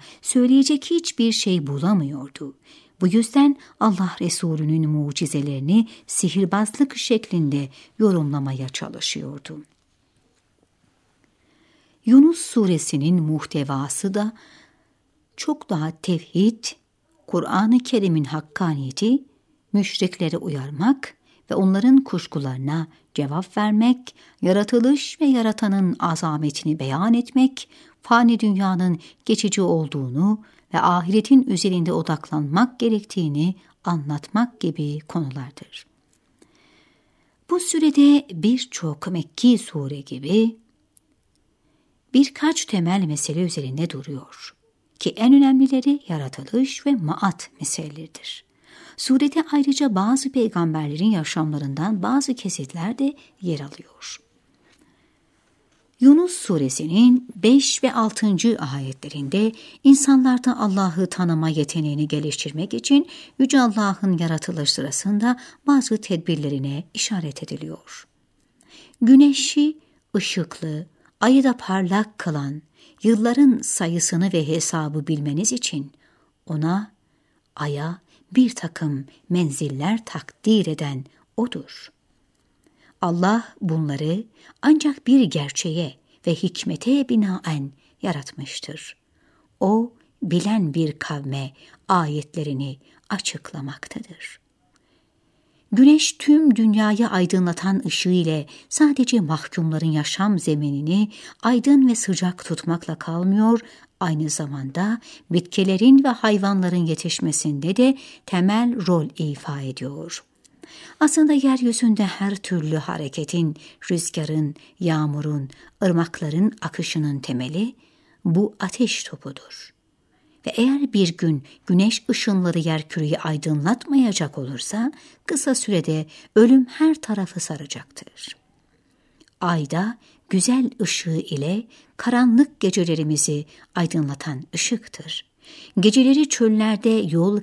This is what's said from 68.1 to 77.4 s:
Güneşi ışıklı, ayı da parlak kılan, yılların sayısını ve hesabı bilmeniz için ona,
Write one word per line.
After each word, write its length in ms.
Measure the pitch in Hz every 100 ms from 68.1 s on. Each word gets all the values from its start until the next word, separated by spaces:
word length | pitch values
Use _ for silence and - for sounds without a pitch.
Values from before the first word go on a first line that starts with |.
| _ _ _ _ _ _ - - -
Güneşi 760 | 233 269 285 277 - - 294 302 _ _ _ 202
ışıklı, 720 | - - 160 - 160 151 170 _ _ _
ayı 240 | 214 269
da 140 | 262 247
parlak 600 | - 190 180 196 214 -
kılan, 440 | 180 151 139 151 - _ _ _
yılların 560 | 214 220 233 247 285 233
sayısını 720 | - - 165 170 - 170 190
ve 140 | 170 147
hesabı 600 | 160 - 165 151 151 147
bilmeniz 460 | 151 147 147 214
için 380 | 247 - 151 139 - _ _ _ _ -
ona, 460 | 156 156 190 214 _ _ _ _ _